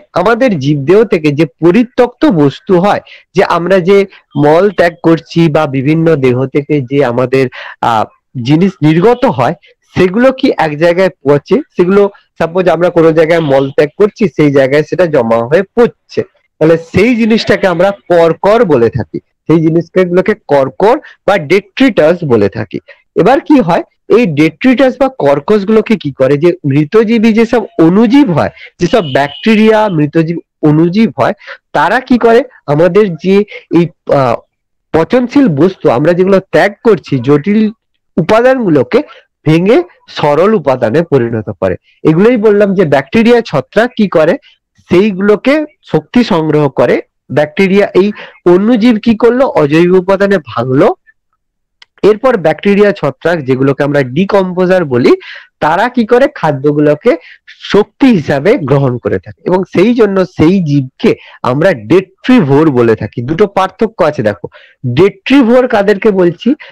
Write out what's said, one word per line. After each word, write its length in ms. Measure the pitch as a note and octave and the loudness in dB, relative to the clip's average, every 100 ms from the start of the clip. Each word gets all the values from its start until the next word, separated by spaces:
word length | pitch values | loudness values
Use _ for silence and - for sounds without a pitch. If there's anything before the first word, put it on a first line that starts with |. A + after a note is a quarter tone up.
| - | -4
আমাদের 460 | - F3+ A#3 B3+ F3+ | -4 -2 0 0 -2
জীবদেহ 440 | C3+ D3+ C3+ G3 | -2 -4 2 2
থেকে 280 | A3+ F3+ D#3 | 2 0 -2
যে 140 | C#3+ D#3+ | -2 -4
পরিত্যক্ত 800 | - E3 F#3+ A#3+ - A#3+ - D#4 | -2 0 2 0 0 -2 0 0
বস্তু 540 | F3 C#3+ - - F#3 | 2 0 -2 -2 0
হয়, 220 | G3+ D3 - - _ | 0 -2 -6 -20 _
যে 100 | E3+ | -4
আমরা 360 | F#3+ E3+ E3+ F#3+ | -2 -2 0 0
যে 260 | E3+ G3+ G3 - _ C#3+ | 2 0 0 -8 _ -2
মল 340 | D3 D#3+ G3+ | 2 2 0
ত্যাগ 220 | F#3 F3 E3 | 0 -2 0
করছি 460 | E3 D#3+ D#3+ E3 E3 | -2 -2 -2 -2 0
বা 180 | D#3 D3+ | 0 -2
বিভিন্ন 480 | C3+ C3 D#3+ E3 D#3 | -4 -2 0 0 0
দেহ 300 | C3 B2 C3 | 0 0 -2
থেকে 360 | D3+ C#3+ D3+ | -4 -4 -4
যে 240 | B2 C#3 C3 | -2 -2 -2
আমাদের, 440 | A#2+ B2+ C3+ B2+ - - - | -2 -2 -2 -2 -6 -18 -6
আহ, 240 | A#2+ A2+ - _ _ C3+ | -2 -2 -4 _ _ -10
জিনিস 280 | A#2 D#3 F#3+ - | -2 0 0 0
নির্গত 440 | D3 D#3+ G3 B3 B3 | 0 2 2 0 -2
হয়, 280 | C3 B2 E3+ _ _ _ - | -2 -4 -4 _ _ _ -2
সেগুলো 340 | F#3 G3 B3+ | -2 2 0
কি 220 | C4 C4 - | 0 -2 -2
এক 200 | D#3 D3 | -4 -2
জায়গায় 320 | E3+ E3+ F#3+ | -2 0 -2
পচে? 520 | - C3+ C#3+ - G3+ D#4+ - | -2 -2 -2 0 -4 -4 -4
সেগুলো 340 | F3 G3 G3+ - _ - | 0 2 0 -4 _ -8
suppose 320 | E3 F3 F3+ | -6 -2 -2
আমরা 200 | D#3+ F3 | 0 0
কোনো 220 | F3 D#3+ | 2 2
জায়গায় 280 | D#3+ D#3 E3+ | 2 0 0
মল 320 | D#3 C3+ C#3 | 0 0 -2
ত্যাগ 180 | C#3 D3+ - | -2 -2 0
করছি, 300 | G3+ - F#3+ | -2 0 -4
সেই 240 | - D3+ | 0 0
জায়গায় 320 | C#3 C3+ C#3+ | 2 0 0
সেটা 220 | D3+ D#3 F3+ | -2 -4 -2
জমা 320 | D3 A#2 A2+ | 0 0 -2
হয়ে 260 | A#2 E3 | 0 -2
পচছে, 580 | G3 - A#3 - _ - - _ _ - | -2 0 0 -2 _ -10 -10 _ _ -2
তাহলে 180 | D#3+ E3 | 0 0
সেই 380 | - F#3 A3 A#3 | -2 -2 0 0
জিনিসটাকে 520 | A3+ A3 - G3+ F#3+ | 0 0 0 -2 0
আমরা 240 | E3+ F#3+ | 0 -2
কর্কর 760 | G3+ - F3 E3 E3 F#3+ A3+ G#3+ | -2 -2 2 2 0 -2 0 2
বলে 240 | C#3 A2+ | 2 0
থাকি, 300 | A#2 G2 - | -2 -8 -12
সেই 420 | _ _ - E3 | _ _ -2 0
জিনিসগুলোকে 720 | D#3+ E3 E3 - F#3 F3 F3+ G#3+ - | 0 -2 -4 -2 -2 -2 -2 -4 -2
কর্কর 520 | C#3+ C3+ - G3 D4 - - - | -2 -2 0 0 0 -4 -10 -4
বা 100 | G3 | -2
detritus 840 | C#3+ F#3+ - - C4+ G3 D#3 F3 | 0 -4 -2 -2 0 2 0 0
বলে 260 | D#3+ A#2 G2+ | 0 0 0
থাকি। 300 | A#2 A2 - _ - _ - | -4 -12 -12 _ -20 _ -2
এবার 240 | E3+ C#4 | 0 0
কি 180 | - D4 | 2 2
হয়, 240 | E3+ F3 F4 _ - | 2 -2 -4 _ -2
এই 160 | G#3+ A#3 | 0 0
detritus 720 | C#3+ D#3 - B3+ B3+ C4+ B3+ | 0 -2 0 -2 2 0 0
বা 100 | C4+ | -4
কর্কস 560 | C4 C#3+ C#3 C#3+ G#3+ G3 | -2 -2 0 0 -2 0
গুলোকে 300 | A3 G#3 G#3 | 0 0 -4
কি 160 | D3 | -4
করে, 260 | C3+ C3 D3 | -2 0 0
যে 160 | F3 E3+ C#3+ | 0 -2 -2
মৃতজীবী 680 | C#3 D3+ G#3+ A3 A#3 A3+ | -2 0 0 0 0 2
যেসব 300 | G#3+ A3+ A#3+ - - | 2 0 0 -4 0
অণুজীব 520 | E3 F#3+ A#3 C#4 C#4+ | 2 2 2 2 2
হয়, 180 | D3 G2+ - - - | 0 -2 -6 -20 -8
যেসব 240 | F3 A#3+ D#3+ | -2 -2 0
bacteria, 760 | C3+ C#3+ - - G#3+ A3 A3 G#3+ | -2 -4 -4 -2 2 2 2 0
মৃতজীব 480 | E3 D3 E3 D#3+ E3+ - _ | -2 -2 -2 -4 -6 -12 _
অণুজীব 520 | D3+ D3+ E3+ F#3+ A3 B2+ | 0 2 0 0 -2 0
হয়, 160 | B2+ G#3 - - _ | -4 -4 -12 -20 _
তারা 260 | D3 D#3 A#3 | -2 0 -2
কি 180 | C4 B3 | 0 0
করে, 260 | A#3 A#3 C#4 _ - | 2 2 0 _ -4
আমাদের 500 | D3 F3 F3+ G#3+ D#3+ | 0 2 2 0 -2
যে 300 | F#3 G3 G#3 - - E3 | -2 0 -2 -8 -4 0
এই, 120 | E3+ - - | 0 -4 -4
আহ, 220 | C#3+ B2+ - _ _ _ _ _ | 0 0 -2 _ _ _ _ _
পচনশীল 540 | D#3 D#3+ B3 B3 C#4+ C4 | -4 0 -2 0 0 0
বস্তু 420 | C#3 F3+ - - | 2 -2 0 -2
আমরা 240 | A2+ D3+ | 0 0
যেগুলো 260 | F3+ F#3 F#3+ | 0 2 0
ত্যাগ 340 | - D3+ F#3+ G#3+ | 0 0 -2 -2
করছি, 360 | A#3+ F#3 - C3+ | -2 -2 -2 -4
জটিল 520 | A#2+ D3 D3 G#3+ G#3+ - _ _ _ - | 0 0 0 -2 -2 -6 _ _ _ -6
উপাদানগুলোকে 840 | D#3 G#3+ B3 C4 G#3+ D3 A#2+ A#3+ D4 - _ _ - | 0 2 2 0 0 0 0 -2 -4 -14 _ _ 0
ভেঙে 380 | D#3+ F#3 C#4 F4 _ _ | 0 2 0 -2 _ _
সরল 440 | - D3+ D3 F#3+ | -6 -2 0 0
উপাদানে 480 | A3 C#3 B2+ A#2 C3 | 0 -2 -2 0 -2
পরিণত 480 | E3+ C#3 A#2 A#2 G#2+ G2+ | 0 0 -2 -6 -8 -6
করে। 160 | F#2+ F2 _ _ | -4 -6 _ _
এগুলোই 340 | - D#3+ G#3+ B3+ | -2 2 2 2
বললাম 360 | G#3+ G3+ G#3 | 2 2 0
যে 120 | F#3+ E3+ | 0 0
bacteria, 560 | C#3 C#3 A3+ A3+ A#3+ | 0 -2 0 2 2
ছত্রাক 500 | - D3 - - A#3+ - | 0 -6 -4 -2 -2 -2
কি 100 | G3+ | -2
করে, 300 | E3 D#3 B3+ _ _ _ _ - | 0 0 -2 _ _ _ _ -2
সেইগুলোকে 760 | F3 G#3+ F#3 G3+ G#3 - D4+ D4+ _ | 0 0 -2 -2 0 0 -2 -4 _
শক্তি 400 | - D#3 - B3 | -6 -6 -2 -2
সংগ্রহ 460 | A#3 F3 D#3+ D3+ C#3+ | 0 -2 0 0 0
করে। 320 | - A#2+ A#3+ - _ - | 0 0 0 -4 _ -6
bacteria 560 | C3+ D3+ - G3 G3 G3+ | -4 -2 -2 0 0 0
এই 180 | F#3 G3+ G#3 - - F3+ | 0 0 -2 -14 -6 0
অণুজীব 520 | F3+ G#3 B3 A#3 G#3+ | 2 2 0 2 0
কি 120 | A#3 A3+ | 0 0
করলো, 300 | B3 A#3+ C4+ | 0 0 0
অজৈব 480 | - D3 D#3+ F3 | 0 0 2 2
উপাদানে 440 | F#3 F3+ F#3+ G3 G3 | 0 0 -2 0 -2
ভাঙলো, 580 | D3 A2+ B2+ C3 G3 F#4+ _ _ _ _ _ _ _ _ _ _ | -4 -8 -2 0 0 -2 _ _ _ _ _ _ _ _ _ _
এরপর 340 | F#3 G#3+ C4 B3+ | -2 0 0 -2
bacteria, 540 | D#3+ D#3 G3+ G3+ G#3 | -2 -2 -2 2 0
ছত্রাক 520 | - D3 - D#3+ E3+ | 0 -6 -4 -4 -4
যেগুলোকে 400 | B2+ C3 C3+ C3+ | -2 -2 0 -2
আমরা 200 | C#3+ C#3+ | -2 -2
decomposer 800 | C3 C3 G3 G3+ F#3+ F3+ F3+ F#3 D#3+ | -2 -4 -2 0 -2 -2 0 0 0
বলি, 300 | B2 D#3 F#4+ - - - - | 0 2 0 -2 -20 -20 -6
তারা 300 | D3+ E3+ A#3+ | -2 -2 -2
কি 160 | B3 A3 | -2 0
করে, 220 | A#3+ C#4 - | 2 0 -2
খাদ্যগুলোকে 840 | D#3+ C#3 C#3+ D3 D3 D3 A#3 E4 - - _ | -4 -2 -2 0 0 0 0 -2 -4 -20 _
শক্তি 600 | - - G3 G#3+ - C4+ | -20 -4 -2 -2 0 2
হিসাবে 500 | G#3 C#3+ C#3+ D#3 C4 | 2 -2 -2 0 -2
গ্রহণ 400 | C#3+ C#3 C#3 B2 | 0 0 0 -4
করে 220 | G#2 G#2+ | -4 -6
থাকে। 220 | G#2+ - - | -8 -18 -6
এবং 180 | F#3 F3+ - | -4 -4 0
সেই 180 | G#3 | 0
জন্য 320 | A#3+ G#3+ F#3+ F#3 | 2 0 0 -4
সেই 380 | - D3+ G3 | 0 0 0
জীবকে 520 | D#3+ C#3+ C3 - A3+ B2+ - - | 0 -2 -4 -4 -2 -2 -8 -10
আমরা 300 | - C3 F#3 | -6 -2 -2
detrivore 960 | C#3+ G#2+ E3+ A#3 _ - B3+ C#3+ C#3 D#3+ | -2 0 0 0 _ 0 2 4 2 2
বলে 240 | B2 A#2 A2 | 2 2 0
থাকি। 260 | G#2+ - | -4 -8
দুটো 260 | A#2+ D#3+ G#3 | -6 -2 -2
পার্থক্য 560 | G3+ F#3 - A3 - | -2 -4 -4 -6 -2
আছে 200 | E3 D3 | -2 -2
দেখো, 240 | G#2+ G2+ - - _ _ B2+ | -4 -4 -10 -20 _ _ -6
detrivore 840 | A#2+ G3 - - C#4 A3+ B3 B3 | 0 0 0 0 2 4 2 2
কাদেরকে 440 | A3 G3+ G3+ A3+ | 0 0 0 0
বলছি, 440 | F#3+ F3 D#3+ A3+ D4+ - | 0 0 -2 -4 -4 -8